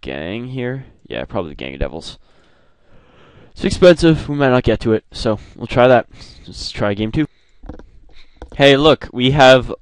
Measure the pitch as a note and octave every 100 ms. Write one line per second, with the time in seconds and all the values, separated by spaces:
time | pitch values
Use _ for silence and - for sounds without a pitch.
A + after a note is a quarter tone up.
0 | B1 C2+ D#2+ G#2+ B2+ C3 B2 C3+ C3 _
1 | _ A1+ B1+ G2+ E2+ C#2+ C2+ C2+ C#2+ D2
2 | - - _ _ _ _ _ _ _ -
3 | _ _ _ _ - - F#3+ - F3+ E3+
4 | E3+ D#3 - D3 C#3 B2+ B2 A2 A#2 A2
5 | _ - A#2 G#2+ - - A#2 B2+ B2 A#2+
6 | - - - - - - - - G#2 G2+
7 | A2 C3 D3 _ _ _ - - - -
8 | - - - _ - - C#3 C3+ D#3 C3+
9 | - A#2+ B2+ D3 C3 C3 A#2+ -